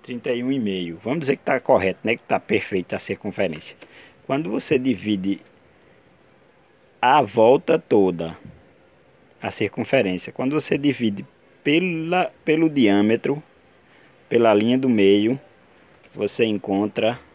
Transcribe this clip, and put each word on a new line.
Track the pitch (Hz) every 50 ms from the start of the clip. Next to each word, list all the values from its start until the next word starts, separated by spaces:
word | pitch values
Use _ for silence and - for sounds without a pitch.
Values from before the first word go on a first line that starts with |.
Trinta | _ - 127 120 - -
e | 123 123 123
um | 131
e | 139 135
meio. | 110 101 95 92 90 85 82 80
Vamos | - 110 143 170
dizer | 147 131 135
que | -
tá | _ - 139 123
correto, | _ - 131 98 90 95 90 - -
né? | 110 117
Que | -
tá | _ - 120 -
perfeita | - - - 101 - - 104 92 85 - 107
a | 92
circunferência. | - - 98 - - 104 90 - 101 87 78 78 - - - _ - _ - - - - _ _ _
Quando | - 135 143 160 180
você | 214 - - - 160 127
divide | 127 135 120 92 98 107 107 95 92 98 98 - - - _ _ _ _ _ _ _ _ _ _ _ _ _ _ _ _ _ _ _ _ _ _ _ _ _ _ _ _ _ _
a | 123 123 139 151
volta | 127 98 - 117 110 117 131 139 - - 143
toda, | 165 - _ - 104 98 95 87 82 82 82 87 - - - - - _ _ _ _ _ _ _ _ _ _ _ _ _ _ _ _
a | - 101
circunferência, | - - 110 98 - - 110 - - 131 110 95 90 90 - -
quando | - - 127 131
você | 147 151 139 - 151 147
divide | 139 147 131 123 120 110 101 98 - - _ _ _ _ _ _ _
pela, | 143 147 165 185 185 170 160 160 165 175 185 175 - - _ _
pelo | - 156 160 165 160
diâmetro, | 147 143 120 101 98 101 104 107 113 117 - - 143 151 - _ _ _ _ _ _ _ _ _ _ _ _ _ _ _ _ _
pela | - 120 117 113 107
linha | 104 107 117 123 131
do | 135 131
meio, | 120 107 98 98 101 101 104 113 131 135 - _ _ _ _ _ _ _ _ _ _ _ _ _ _
você | - 104 101 - - 120
encontra | 110 104 98 - - 98 98 104 104 - 120 113 110 123 - - _